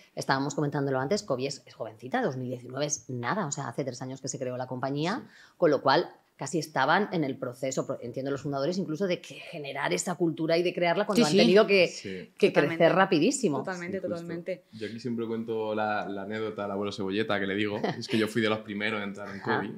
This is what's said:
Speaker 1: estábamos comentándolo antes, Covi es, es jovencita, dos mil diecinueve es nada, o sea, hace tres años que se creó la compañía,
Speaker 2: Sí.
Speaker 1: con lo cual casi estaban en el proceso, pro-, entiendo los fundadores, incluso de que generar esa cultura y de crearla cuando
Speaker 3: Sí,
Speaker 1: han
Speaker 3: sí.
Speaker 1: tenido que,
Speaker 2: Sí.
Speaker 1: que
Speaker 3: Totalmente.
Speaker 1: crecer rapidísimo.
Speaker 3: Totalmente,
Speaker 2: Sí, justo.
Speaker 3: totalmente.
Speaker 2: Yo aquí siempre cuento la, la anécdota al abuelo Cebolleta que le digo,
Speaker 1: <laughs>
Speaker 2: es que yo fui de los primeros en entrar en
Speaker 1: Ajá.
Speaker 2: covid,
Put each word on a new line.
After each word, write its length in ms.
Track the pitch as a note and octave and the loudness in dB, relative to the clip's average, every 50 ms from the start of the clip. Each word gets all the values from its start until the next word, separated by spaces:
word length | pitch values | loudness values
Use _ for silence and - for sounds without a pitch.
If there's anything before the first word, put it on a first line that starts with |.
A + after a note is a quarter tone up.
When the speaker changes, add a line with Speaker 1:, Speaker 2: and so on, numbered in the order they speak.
| - _ _ | -20 _ _
Speaker 1:
estábamos 400 | - C3 - C#3 C3+ C#3 C#3+ - | -4 0 0 2 2 0 0 -2
comentándolo 420 | - D3 C#3+ C#3+ D3+ C#3 C#3 C3+ C3 | -2 -2 0 0 0 0 0 0 0
antes, 220 | C3+ C#3+ G3+ G#3 - | 0 0 0 -2 0
Covi 240 | - C#3+ B2 B2+ | -2 -2 -2 -2
es, 140 | C#3 C3+ - - | -4 -6 -8 -14
es 80 | - - | -16 -12
jovencita, 480 | - B2+ A2 A2 - - - - C4 | -10 -10 -10 -10 -12 -8 -4 -2 -2
dos 160 | B3 F3 C3 | 0 -2 -2
mil 100 | B2+ B2+ B2 | -4 -6 -6
diecinueve 340 | B2+ B2 B2 B2 B2+ C3+ D3 | -6 -8 -10 -10 -6 -4 -4
es 240 | D3 - - - - | -2 -4 -6 -6 -8
nada, 360 | B2+ B2 A#2+ A#2+ D3+ G#3+ F#3+ | -8 -4 -4 -2 -2 -2 -2
o 40 | C#3+ | -4
sea, 160 | C#3+ - C#3 | -4 -6 -6
hace 160 | B2 B2+ - C#3+ | -6 -4 -4 -4
tres 180 | C3 B2 - | -4 -6 -8
años 200 | C3 C3 C3 C3 | -8 -10 -10 -8
que 80 | - C3 | -8 -8
se 100 | - A#2 | -6 -6
creó 160 | C3 B2 B2+ | -6 -6 -4
la 120 | B2 B2+ | -6 -6
compañía, 560 | B2 C3 B2 C3+ C3+ C#3 C#3+ D#3 F3 G#3+ C#4 - | -6 -6 -6 -4 -4 -2 -2 -2 -2 -2 -4 -8
Speaker 2:
Sí. 280 | - - - - - _ | -12 -20 -20 -20 -20 _
Speaker 1:
con 140 | - F3+ D#3+ | 2 4 4
lo 100 | C#3+ B2 | 4 4
cual 280 | - C#3 C3+ D#3+ F#3 - - - _ _ _ | 4 6 6 4 4 0 -6 -18 _ _ _
casi 220 | - D#3 C3+ - D#3+ | -12 -8 -4 -4 -4
estaban 480 | D3 - - C#3 C3 C#3+ E3 F#3+ G#3 G3 F#3+ | -4 -2 0 2 4 4 4 4 2 0 0
en 100 | F3 D3+ | 0 0
el 140 | C3 B2+ | -2 -2
proceso, 500 | A#2 C3 B2 A#2+ - - C3+ B2+ - B2 | -4 -6 -8 -6 -6 -6 -4 -2 -2 -4
pro-, 100 | - C3 - | -4 -6 -8
entiendo 280 | - A#2+ A#2+ C3+ C3 C#3 | -8 -8 -8 -6 -4 -4
los 120 | C#3 C3 | -4 -4
fundadores, 360 | - D3+ C#3 C3+ C#3 D#3 F#3 | -4 -4 -2 0 0 0 0
incluso 300 | G3 F3 C#3+ D#3 C#3+ G3+ | -2 -2 -4 -2 -2 0
de 140 | F#3 F3+ - | 0 -2 -2
que 140 | - - D3 | -4 -10 -16
generar 580 | - - - - D#3+ C#3+ C#3 C#3 C#3 D3 D#3 F3 | -16 -14 -12 -12 -10 -10 -8 -6 -4 -2 0 0
esa 220 | F3+ - G3 F3 | -2 -2 -2 -2
cultura 420 | - F3+ E3 D3+ - D#3+ D#3 E3 | 0 0 0 0 0 0 2 2
y 60 | E3+ F3 | 2 2
de 100 | F3+ E3+ | 0 0
crearla 320 | F3+ F3 E3+ E3+ F#3 G#3 | 2 2 2 4 2 2
cuando 180 | A3 G#3 - D#3 | 2 4 4 4
Speaker 3:
Sí, 40 | |
Speaker 1:
han 40 | D3+ | 6
Speaker 3:
sí. 60 | D#3 | 6
Speaker 1:
tenido 280 | G3 G#3+ A#3 F3+ G3+ A3 | 6 8 8 8 8 8
que, 220 | F3 G3+ F#3+ F3 | 8 6 6 6
Speaker 2:
Sí. 420 | D#3+ - - - G#2 F#2+ F#2 - - _ | 4 2 -4 -10 -8 -8 -10 -10 -14 _
Speaker 1:
que 120 | - - F3+ | 2 2 4
Speaker 3:
Totalmente. 280 | - C3+ B2+ D3 E3 E3 E3+ | 6 4 4 4 4 6 6
Speaker 1:
crecer 100 | D#3+ E3 | 6 8
rapidísimo. 640 | F3+ F#3+ F#3+ G3 D3+ D3+ A#3 D4 - - F3 C#3+ C3 | 6 4 4 4 4 4 4 4 2 2 0 0 0
Speaker 3:
Totalmente, 380 | - F#3+ F#3 F3 F3 F3 F#3 | -2 -4 -6 -6 -6 -6 -6
Speaker 2:
Sí, 40 | F#3+ | -6
justo. 80 | F3+ F3+ E3+ | -6 -6 -6
Speaker 3:
totalmente. 480 | E3+ E3+ E3+ E3+ F3 E3+ - F#3 F3 - _ - | -8 -8 -8 -10 -8 -8 -8 -8 -10 -12 _ -12
Speaker 2:
Yo 140 | A2 A2 | -10 -10
aquí 120 | G2+ A2+ A#2 | -10 -8 -8
siempre 260 | - B2 A#2 A2+ A#2 | -6 -6 -4 -4 -4
cuento 460 | A2 A2+ A2+ A2 A2+ A2+ A2 A2 G#2+ G#2+ | -4 -4 -4 -4 -4 -4 -2 -2 -2 -2
la, 360 | G#2+ G#2+ G#2+ G#2 G2+ F2+ F#2 | 0 0 0 0 -2 -4 -4
la 140 | G2 G2 F#2+ | -6 -8 -6
anécdota 420 | G2+ G#2+ A2 A2 G#2+ G#2+ G2+ G2+ | -6 -6 -4 -4 -4 -4 -4 -4
al 60 | G2+ | -4
abuelo 200 | G2 G2+ G#2 G2+ | -2 -2 -4 -4
Cebolleta 480 | G2+ - G2 F#2+ F#2+ G#2 A2+ G#2+ G#2 G2+ | -4 -4 -4 -2 -2 -2 0 0 0 0
que 80 | G2 | 0
le 80 | F#2+ F#2+ | 0 0
digo, 220 | G#2 G#2+ G#2 G2+ | 0 0 -2 -2
Speaker 1:
<laughs> 200 | G#2+ - G3 - | -2 -4 -4 -4
Speaker 2:
es 120 | - A2+ - | -6 -4 -2
que 80 | - | 0
yo 100 | A2 G#2+ | 0 0
fui 140 | G#2+ - A#2+ | 2 2 0
de 80 | A2 G#2 | 2 2
los 100 | G#2+ G#2+ | 2 0
primeros 420 | G#2+ G#2+ G2+ G2+ G#2 G#2+ A2 G#2 | -2 -6 -6 -4 -2 -2 -2 -2
en 80 | G2+ G2+ | -4 -6
entrar 200 | G2 G2+ G2+ G2 G2 | -8 -10 -10 -12 -12
en 60 | G2 | -6
Speaker 1:
Ajá. 200 | - A#2+ B2 C3 | -4 -2 -2 -2
Speaker 2:
covid, 120 | - - - | -2 -4 -8